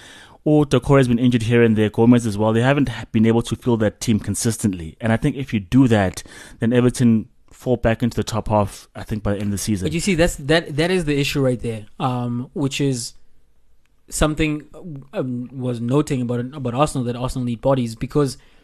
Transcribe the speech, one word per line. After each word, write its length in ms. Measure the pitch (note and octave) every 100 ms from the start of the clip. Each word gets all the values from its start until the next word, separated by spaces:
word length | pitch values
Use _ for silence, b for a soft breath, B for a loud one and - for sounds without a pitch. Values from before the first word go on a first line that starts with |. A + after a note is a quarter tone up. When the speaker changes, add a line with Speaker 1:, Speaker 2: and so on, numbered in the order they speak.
| B B B B
Speaker 1:
Or 220 | - D3+ D3
Decore 320 | B2+ C3+ C#3
has 80 | B2+
been 100 | A#2+
injured 240 | B2+ A#2+
here 180 | A2 A#2+
and 140 | A#2 G#2+
there, 120 | G#2+
Gomez 380 | - A#2 B2 A2+
as 100 | G2+
well. 160 | G#2+
They 100 | A2+
haven't 260 | B2+ C#3+ B2+
ha-, 140 | - -
been 120 | A2+ A2
able 160 | A#2
to 140 | - A2+
fill 200 | B2+ A2+
that 220 | G#2+ -
team 180 | - G#2
consistently. 760 | - G2 A#2+ G#2+ G#2+ F2+ D#2+ -
And 100 | A2+
I 40 | A2+
think 200 | D3 C3+
if 180 | C3+
you 60 | A2+
do 260 | F#2 B2+ C3
that, 340 | A2 F#2+ - B B B B
then 140 | A2+
Everton 540 | B2 B2 A#2+ A#2+ A2 - _ _
fall 240 | - - A#2+
back 260 | A#2 A2+
into 140 | A#2+ -
the 80 |
top 240 | G#2 A2 -
half, 400 | G#2+ G2+ - - -
I 80 |
think, 180 | - G#2+
by 120 | G#2
the 20 | G2+
end 80 | G#2
of 20 |
the 60 | G2+
season. 280 | - G2+ -
Speaker 2:
But 60 |
you 80 | E3
see, 160 | G#3 D#3+
that's, 180 | E3+ -
that, 380 | C#3 E3 D#3+ C#3+
that 120 | E3+
is 140 | F#3
the 120 | D3+ C#3+
issue 240 | C#3 D3
right 200 | C3 B2
there, 260 | A#2+ A2 G#2+ -
um, 500 | C3+ B2 A#2+ A#2+ -
which 260 | F#3+ C#3 C#3
is 320 | C#3 B2 A#2+ - - - _ _ _ - _ _ _
something, 580 | - D#3 D3 D#3 D3+ - - F3 C#3 -
um, 360 | G#3+ C3 A#2+ B2
was 280 | C3+ B2+ A#2+
noting 400 | A#2+ C#3+ D3 C3+
about, 180 | A#2+ B2
about 340 | B2+ D3+ B2
Arsenal, 300 | B2 D3 C#3
that 100 | A#2+ A#2+
Arsenal 280 | B2 C3
need 160 | B2 A#2
bodies, 340 | C3+ C3+ A#2
because 420 | A2+ B2+ D3 C#3 - b b